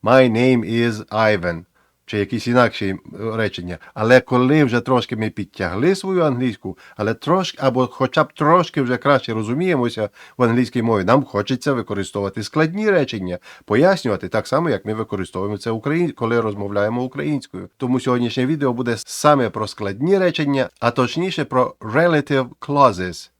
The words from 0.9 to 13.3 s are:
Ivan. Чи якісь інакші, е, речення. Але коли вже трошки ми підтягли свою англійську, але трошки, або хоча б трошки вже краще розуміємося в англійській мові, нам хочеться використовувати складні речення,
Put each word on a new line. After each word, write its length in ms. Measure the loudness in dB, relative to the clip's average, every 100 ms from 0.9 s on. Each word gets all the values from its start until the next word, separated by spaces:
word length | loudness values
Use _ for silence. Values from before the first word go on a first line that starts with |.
| -2 -4
Ivan. 560 | 0 2 2 -2 -6 -12 _ _ _ -6
Чи 80 | -4
якісь 300 | -2 -4 2
інакші, 380 | 4 4 2 -6
е, 120 | -6 -12 -10 -8 -4
речення. 400 | -4 -4 -10 -12 -12
Але 260 | -4 6 6
коли 440 | 6 0 4 4
вже 180 | 4 2
трошки 340 | 0 0 0 -4
ми 140 | -4
підтягли 680 | -6 -12 -6 -4 0 0 0
свою 280 | -2 0
англійську, 540 | 0 0 -2 -4 -12 -12 -18 -4
але 160 | -4
трошки, 440 | -4 0 0 -2 -2
або 260 | 0 0 -2
хоча 360 | -2 -2 0
б 100 | -2
трошки 480 | -2 2 2 2 -2
вже 160 | -2 -2
краще 360 | 2 0 0
розуміємося 760 | -4 -2 -2 0 0 -2 -4 -6 _ -20 0
в 60 |
англійській 380 | 2 2 0 -2
мові, 220 | 0 0
нам 200 | 4 2
хочеться 500 | 2 -4 -2 -2 -2
використовувати 680 | -2 -4 -6 -6 -6 -6 -6
складні 460 | -6 0 0 0 0
речення, 500 | 0 0 -4 -8